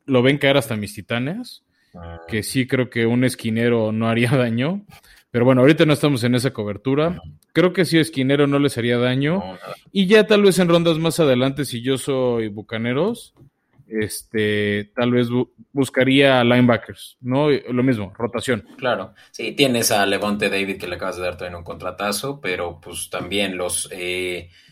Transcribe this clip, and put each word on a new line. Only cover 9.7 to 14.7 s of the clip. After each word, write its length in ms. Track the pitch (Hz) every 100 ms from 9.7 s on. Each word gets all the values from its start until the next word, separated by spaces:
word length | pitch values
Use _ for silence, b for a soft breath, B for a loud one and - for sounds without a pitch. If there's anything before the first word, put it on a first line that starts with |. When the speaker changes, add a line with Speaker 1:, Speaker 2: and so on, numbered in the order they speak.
| - _
Speaker 1:
Y 140 | 196 185
ya 200 | 220 214
tal 160 | 208
vez 160 | 202 180
en 100 | 175
rondas 300 | 170 170 160
más 200 | 160 160
adelante, 460 | 151 123 131 139 135
si 160 | 120
yo 160 | 120 131
soy 500 | - 131 127 117 110
Bucaneros, 840 | 104 - 110 117 127 196 233 - _ - _ _ _ _
este, 1040 | 110 107 - - 113 107 104 104